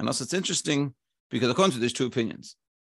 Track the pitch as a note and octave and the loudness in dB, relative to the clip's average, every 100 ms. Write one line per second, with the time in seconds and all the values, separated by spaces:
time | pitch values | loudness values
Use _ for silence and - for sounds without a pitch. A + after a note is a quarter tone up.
0 | A2+ A#2+ A#2+ F3+ F#3+ F3+ - D3 C#3+ - | -2 -2 -2 -2 -2 -2 0 0 0 -6
1 | _ _ _ B2 B2 B2 F#3+ B2+ A#2+ - | _ _ _ 0 2 4 4 4 0 0
2 | B2+ B2 A2+ - - - _ _ | -2 0 -2 -6 -14 -20 _ _